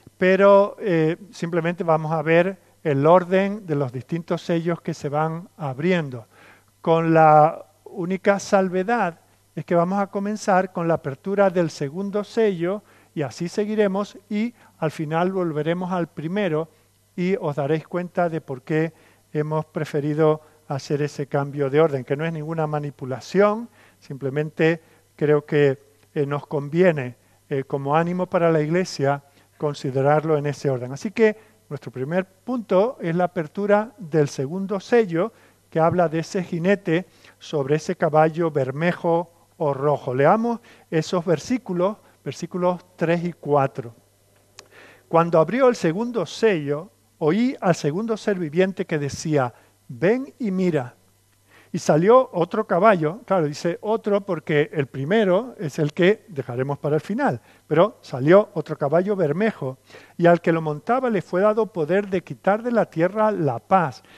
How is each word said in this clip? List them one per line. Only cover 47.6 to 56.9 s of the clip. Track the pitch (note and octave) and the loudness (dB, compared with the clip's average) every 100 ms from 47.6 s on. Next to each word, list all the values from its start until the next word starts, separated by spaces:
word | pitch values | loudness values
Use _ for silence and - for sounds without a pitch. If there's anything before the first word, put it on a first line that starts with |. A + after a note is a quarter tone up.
| F#3+ E3 | 0 0
segundo | D3+ E3 A3+ G#3+ | 0 -4 -4 -4
ser | - F#3+ | -2 -4
viviente | D#3+ D#3+ F#3+ F#3+ F#3 | -2 0 0 -2 -6
que | D#3 | -4
decía, | C#3+ - E3 D3 B2 - _ _ - | -6 -6 -2 0 0 -4 _ _ -18
"Ven | B2 E3+ B3+ C#4+ - | -2 0 0 -2 -8
y | A3+ | -4
mira". | F#3 F#3 D3+ B2 - _ _ _ _ _ _ _ | 0 0 0 -4 -12 _ _ _ _ _ _ _
Y | F3 | -4
salió | - D#3 F#3+ B3+ B3+ | 2 4 6 6 4
otro | F3+ F3 G3+ G#3 | -2 -2 -2 -2
caballo, | F3+ A3 F#3 D3+ B2 - | 4 4 4 2 -4 -2
claro, | F#3+ D3+ | 0 0
dice | D3 E3+ E3+ | -2 -6 -4
otro | G#3+ A3 G#3+ G3+ | -2 -2 0 -2
porque | G3+ D#3+ - D3+ D3+ | -2 -6 0 0 0
el | E3 C3+ | -2 -6
primero | C3 C#3 A3 G3 F3+ B3+ - | -4 -2 2 2 2 -2 -8
es | D3+ - | -8 -4
el | D3 | -4
que | - F3+ A3 - | 2 2 2 -2
dejaremos | C#3+ - B2 C3+ C#3 | -12 -8 -4 -4 -4
para | D3+ | -2